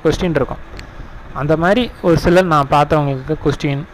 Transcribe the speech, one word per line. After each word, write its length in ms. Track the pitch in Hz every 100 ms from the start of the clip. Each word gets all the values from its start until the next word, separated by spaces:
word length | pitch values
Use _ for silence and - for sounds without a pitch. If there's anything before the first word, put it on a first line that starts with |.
கொஸ்டின் 300 | 160 - 180
இருக்கும். 280 | 143 120 - - - - - - - -
அந்த 220 | 135 147 160
மாதிரி 340 | 170 220 233 -
ஒரு 160 | 180 160
சிலர் 260 | 175 175
நான் 220 | 185 151 135
பார்த்தவங்களுக்கு 680 | 147 147 156 143 135 135 156
கொஸ்டின் 400 | 151 139 147 139 175